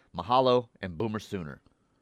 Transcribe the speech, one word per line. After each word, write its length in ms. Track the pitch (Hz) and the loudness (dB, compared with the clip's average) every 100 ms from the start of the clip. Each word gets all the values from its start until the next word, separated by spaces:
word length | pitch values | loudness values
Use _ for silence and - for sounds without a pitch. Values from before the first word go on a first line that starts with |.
| _ 85 | _ -10
Mahalo 520 | 90 127 131 123 120 _ | 0 4 6 4 0 _
and 160 | 95 82 | -10 -4
Boomer 220 | 113 107 | -4 -4
Sooner. 400 | - 98 76 65 _ _ _ _ | -6 -8 -8 -14 _ _ _ _